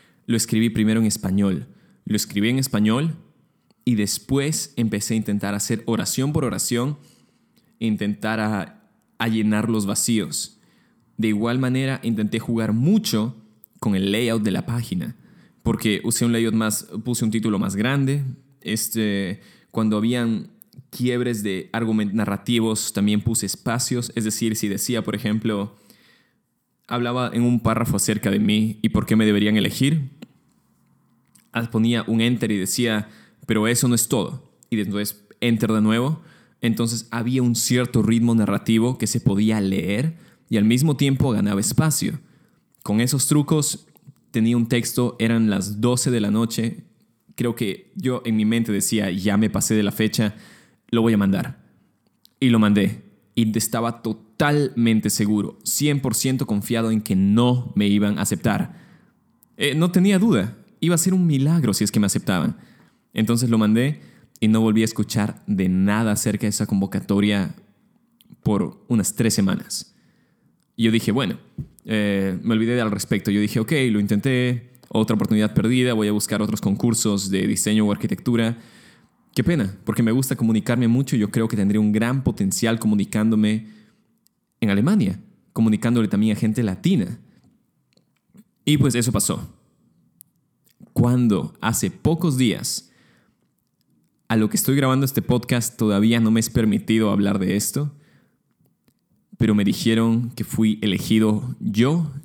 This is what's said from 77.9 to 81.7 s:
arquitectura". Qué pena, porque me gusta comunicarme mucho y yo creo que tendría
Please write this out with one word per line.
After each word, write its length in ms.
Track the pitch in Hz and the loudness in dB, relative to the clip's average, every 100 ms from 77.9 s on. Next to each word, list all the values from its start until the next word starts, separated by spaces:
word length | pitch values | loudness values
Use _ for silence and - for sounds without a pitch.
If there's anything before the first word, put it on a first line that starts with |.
arquitectura". 640 | 101 101 101 127 117 113 113 - - - - _ _ _ | 0 -4 -4 -2 0 0 -4 -12 -20 -20 -20 _ _ _
Qué 100 | - | -2
pena, 320 | - 175 95 98 - | 0 0 -2 -6 -6
porque 180 | 104 | 0
me 80 | 113 | 2
gusta 240 | 123 131 120 | 0 -2 -2
comunicarme 520 | 113 110 - 120 117 | 0 0 0 0 2
mucho 280 | 120 135 120 | 2 2 0
y 40 | |
yo 100 | 104 | 0
creo 180 | 120 113 | 0 -2
que 80 | 104 | 0
tendría 240 | 98 | 0